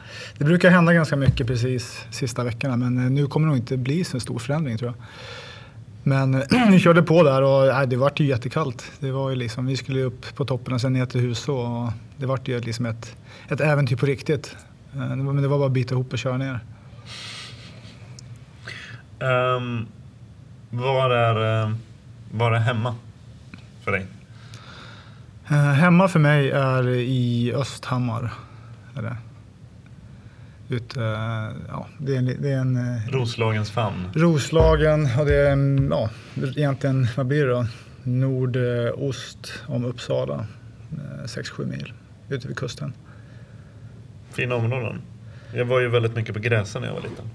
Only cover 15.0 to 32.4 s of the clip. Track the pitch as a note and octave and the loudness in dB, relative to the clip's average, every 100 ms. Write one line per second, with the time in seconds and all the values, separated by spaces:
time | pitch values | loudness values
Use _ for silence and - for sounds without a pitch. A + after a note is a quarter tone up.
15 | B2+ C3 C#3 C#3 C#3 C#3+ C#3 B2+ A#2+ B2+ | -6 -4 -2 0 2 2 2 2 0 -2
16 | B2+ A#2+ C3 B2+ C3+ B2 - - - - | -2 -4 -2 -2 -4 -6 -10 -18 -20 -20
17 | - - - - - - - - - - | -18 -16 -14 -14 -16 -18 -18 -20 -20 -20
18 | - - - - - - - - - - | -20 -18 -18 -20 -20 -18 -16 -14 -16 -18
19 | - - C3 B2+ B2+ B2+ B2 A#2+ A2+ - | -20 -6 0 2 2 0 -2 -6 -6 -12
20 | - - - - - - - A#2+ B2+ C3 | -20 -20 -20 -20 -20 -20 -10 -4 0 2
21 | C3 A#2+ A#2 A2 A2 A2 A2 A2+ - - | 4 4 4 2 2 0 0 -4 -10 -20
22 | - - - G#2+ A#2 A2+ A2+ A#2 B2 A#2 | -20 -20 -10 0 2 2 2 0 -2 -6
23 | - - - - - - - - - G2 | -12 -20 -20 -20 -20 -20 -20 -8 -4 -4
24 | F#2+ - - - - - - - - - | -6 -16 -20 -20 -20 -20 -20 -20 -20 -20
25 | - - - - - D3 C#3+ C#3 F3+ F3 | -20 -20 -20 -16 0 4 4 6 6 8
26 | F#3+ E3 D3 D3 C3+ C#3 C3+ C3 B2 B2 | 6 6 6 6 4 2 2 2 2 0
27 | B2 C3 A#2+ A#2+ A#2+ B2+ C3 - - B2+ | 0 0 0 0 0 0 -4 -8 -4 -2
28 | A#2+ A2 A2+ - - - - - - C3 | -2 -2 -4 -8 -14 -20 -20 -20 -14 -10
29 | A2 A#2+ - - - - - - - - | -8 -10 -14 -20 -20 -20 -20 -20 -20 -20
30 | - - - - - - - B2 A#2 B2+ | -20 -20 -20 -20 -20 -18 -6 -6 -6 -4
31 | A2 A2 A2+ A2+ A2 - - - - - | -4 -2 -4 -4 -6 -10 -10 -10 -12 -8
32 | C#3 C3 B2+ - | -2 0 0 -2